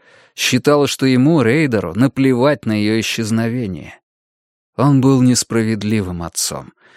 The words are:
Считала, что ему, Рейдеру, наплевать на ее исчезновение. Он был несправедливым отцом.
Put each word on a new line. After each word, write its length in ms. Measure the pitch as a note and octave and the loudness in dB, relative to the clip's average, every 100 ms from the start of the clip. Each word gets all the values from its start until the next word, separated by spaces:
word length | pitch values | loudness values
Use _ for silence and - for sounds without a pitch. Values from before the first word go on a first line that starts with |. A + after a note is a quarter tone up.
| _ _ _ - | _ _ _ -6
Считала, 500 | - B2+ C#3 D3 C#3 | -2 0 2 2 2
что 200 | - C3+ | 0 0
ему, 360 | B2+ C3+ E3 | 2 4 4
Рейдеру, 520 | A2+ C3+ D3+ A2 F2+ | 2 2 0 -2 -4
наплевать 720 | F2+ C3 - C3+ B2 C3+ D3 - | 0 0 2 0 2 2 0 -2
на 80 | |
ее 260 | G#2+ G#2 A2 | -2 0 -2
исчезновение. 1000 | G#2 - A2 A2+ A#2 B2 A2 E2+ - - _ _ _ _ _ _ _ - | -2 -6 -4 -2 -2 -4 -6 -8 -12 -20 _ _ _ _ _ _ _ -2
Он 240 | C3 C#3 | 2 4
был 220 | C3 C3+ | 4 4
несправедливым 1000 | B2+ A#2+ - A2+ A2 A2 G2+ A2 F#2 F2 | 4 2 -2 -2 -2 -2 -2 -2 -2 -6
отцом. 500 | E2+ - - C#2+ B1+ _ _ | -10 -8 -8 -8 -14 _ _